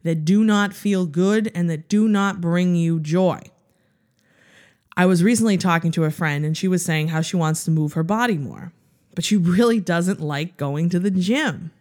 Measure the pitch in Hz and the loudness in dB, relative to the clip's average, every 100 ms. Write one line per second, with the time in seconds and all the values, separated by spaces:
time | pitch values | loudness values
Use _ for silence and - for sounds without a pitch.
0 | 170 160 156 202 220 208 202 - 208 196 | -2 -2 2 2 4 2 0 -2 -2 -2
1 | 175 151 190 214 214 175 175 156 - 208 | -2 0 2 0 -2 -2 -4 -4 -2 2
2 | 220 202 196 185 170 175 180 175 165 165 | 2 2 0 -2 -2 0 2 2 2 0
3 | 151 175 185 - - _ _ _ _ _ | 0 2 2 0 -10 _ _ _ _ _
4 | _ _ _ _ _ - _ _ _ - | _ _ _ _ _ -20 _ _ _ 0
5 | 185 180 190 233 226 190 190 165 165 165 | 2 4 2 2 2 2 2 0 0 0
6 | 156 156 160 143 151 156 185 180 175 156 | -2 0 -2 -2 -2 -2 0 0 0 -2
7 | 156 160 160 180 156 160 - 160 151 160 | 0 -2 -2 0 0 -2 0 0 0 -2
8 | 165 214 240 175 123 - 175 _ _ _ | -2 -2 0 -2 -6 -12 -16 _ _ _
9 | _ - - 214 170 180 233 226 180 170 | _ -8 0 2 2 4 2 2 0 0
10 | 175 170 151 143 170 - 143 147 170 175 | 0 -2 -4 -4 -6 -6 -6 -2 -2 0
11 | 196 185 180 262 294 - 165 _ | 0 0 0 0 0 -4 -12 _